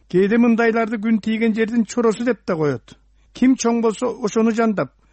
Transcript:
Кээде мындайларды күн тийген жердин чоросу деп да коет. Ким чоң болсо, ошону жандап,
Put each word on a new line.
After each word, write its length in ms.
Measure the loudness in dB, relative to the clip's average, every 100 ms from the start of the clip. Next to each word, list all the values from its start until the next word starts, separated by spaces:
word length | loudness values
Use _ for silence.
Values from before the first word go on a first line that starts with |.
| -2
Кээде 300 | 0 2 4
мындайларды 580 | 4 2 2 0 -2 -4
күн 240 | -2 -2
тийген 340 | 0 -2 0
жердин 320 | 0 -2 -2 -2
чоросу 380 | 0 0 0
деп 220 | -2 -4 -4
да 100 | -2
коет. 420 | -2 -4 -8 -20 _ _ _
Ким 220 | 0 2 2
чоң 260 | 0 0
болсо, 260 | 0 -2 -6
ошону 440 | -4 -4 0 0
жандап, 420 | 2 0 -2 -6 _ _